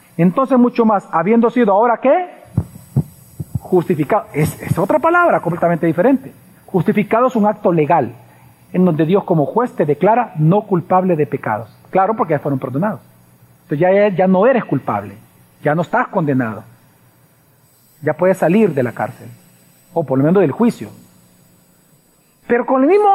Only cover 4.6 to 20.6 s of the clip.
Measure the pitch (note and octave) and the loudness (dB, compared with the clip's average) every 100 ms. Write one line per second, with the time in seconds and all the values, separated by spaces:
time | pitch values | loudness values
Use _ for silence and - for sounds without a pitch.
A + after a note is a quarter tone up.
4.6 | - - G3 - E4 F4 F4 F3 E3+ E3+ | -4 -2 0 0 2 2 2 0 -2 -2
5.6 | F3 E3+ E3 D#3+ G#3+ C#4 C3+ - - _ | -2 0 -2 2 2 0 -2 -20 -20 _
6.6 | - F#3+ D#3+ G#3 - A3 B3+ A#3 G#3 G#3+ | -6 -2 0 0 0 0 0 2 0 0
7.6 | G3+ E3+ D3 E3+ A2+ - - - - _ | 0 0 2 0 0 -8 -20 -20 -20 _
8.6 | _ F3+ F3+ D#3 D#3+ G3 - E3+ C#3 G#3+ | _ 0 2 2 2 0 0 0 0 -2
9.6 | B3 - D#3 C#3+ F#3 A#3 A#3 D#3+ D#3 G3+ | -2 -2 -2 0 2 2 -2 0 2 2
10.6 | G#3 F3+ - F#3 F#3 D#3+ D3 C3+ - G#2+ | 0 -4 0 0 0 0 -2 -4 -6 -6
11.6 | A2+ - - F#3 F#3+ A3 D#3+ D3 D3+ C#3 | -8 -20 -6 -2 0 -2 -2 -4 -2 -6
12.6 | B2 C3 G#3 D#3 - _ _ _ _ _ | -6 -4 -4 -6 -14 _ _ _ _ _
13.6 | - D3 F3+ G3 G#3 F#3 F#3+ F#3 A3+ B3+ | -8 -2 2 2 2 0 0 2 2 0
14.6 | - C#3 - G#2 G2+ G2+ - _ _ _ | -2 -6 -4 -8 -8 -16 -20 _ _ _
15.6 | D3 D#3 E3 A3+ - F#3+ D3 C3 A#2 G2+ | -4 -4 -2 -4 -2 -4 -2 -2 -4 -8
16.6 | A2 - _ _ _ _ _ _ _ _ | -16 -20 _ _ _ _ _ _ _ _
17.6 | _ _ _ _ D#3 D3+ F#3 F#3+ E3 G3+ | _ _ _ _ -8 -2 0 0 0 2
18.6 | G#3 C#3+ A#2+ - A2 - A#2 - _ _ | 2 0 -4 -4 -10 -10 -20 -20 _ _
19.6 | _ _ _ E3+ D3 C3 D3 F#3+ E3 C3 | _ _ _ -6 -2 0 2 2 0 0